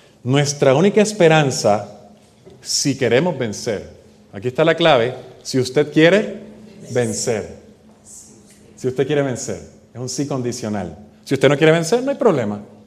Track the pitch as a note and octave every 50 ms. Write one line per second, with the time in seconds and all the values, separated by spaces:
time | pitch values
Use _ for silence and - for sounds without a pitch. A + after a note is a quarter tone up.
0 | _ _ _ _ - B2 C3 C#3+ C#3+ C#3 - - D3 C#3 B2+ C#3+ F#3 G3+ G3 G#3
1 | G#3 - - - F3 D#3+ D#3+ D#3+ D3+ C3+ A2 - - A2 G2+ G#2+ G#2 - - -
2 | - - - _ _ _ _ _ _ - - - - - - - - C#3+ C3 -
3 | C3 A2+ A#2 B2+ E3 F3+ D#3+ B2+ B2+ A2 G2+ - - B2 G#2+ F#2 E2+ E2 - -
4 | - - _ _ _ _ - G2+ G2 B2+ B2 - D#3 E3 E3 D#3+ E3+ E3 D3 B2
5 | A2+ B2+ C3 - - - - - - - - C3 B2 B2 - D3 D3+ D3 - D#3
6 | D#3 E3+ F3+ G#3 G#3+ - - - - - - - - - - - - - A#2+ B2
7 | A#2+ A2+ G#2+ - - B2+ A#2 G#2 F2+ E2 - - - - - _ _ _ _ _
8 | _ - - - - - - - - - _ - - - - - - B2+ B2+ -
9 | C#3 C#3+ D3+ C#3+ C#3 C3+ B2 A2 - - G2 E2+ D#2+ D#2 - - _ _ - A#2+
10 | B2+ B2+ - - C#3+ C3 D3 C3 A#2+ A#2+ A#2 - B2 G#2+ G#2 G2+ F#2 F2 D#2+ -
11 | - - - _ _ - C#3 B2 - C3+ C#3+ C#3+ D#3+ D#3 D#3+ E3+ E3 D#3+ A#3 B3
12 | C4 C4+ C#4 - - - F3 C3+ A#2 G#2 G#2 G#2 - - - - -